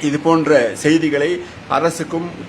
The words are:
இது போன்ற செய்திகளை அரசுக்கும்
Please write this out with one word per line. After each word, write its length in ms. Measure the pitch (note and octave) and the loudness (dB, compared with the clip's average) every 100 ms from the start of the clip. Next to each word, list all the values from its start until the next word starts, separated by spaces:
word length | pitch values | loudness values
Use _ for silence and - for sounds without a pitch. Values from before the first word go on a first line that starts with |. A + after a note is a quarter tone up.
இது 180 | D3+ D3 | -4 0
போன்ற 520 | D#3+ E3 D3 D3 A#2 | 2 2 4 4 4
செய்திகளை 680 | F#2 D3+ E3 D#3+ C#3+ D3 F3+ F3 - - | 0 0 2 2 0 0 -4 -8 -16 -4
அரசுக்கும் 640 | C#3 E3 D#3+ D#3+ E3 F3 E3 | -2 0 -2 -6 -6 -8 -10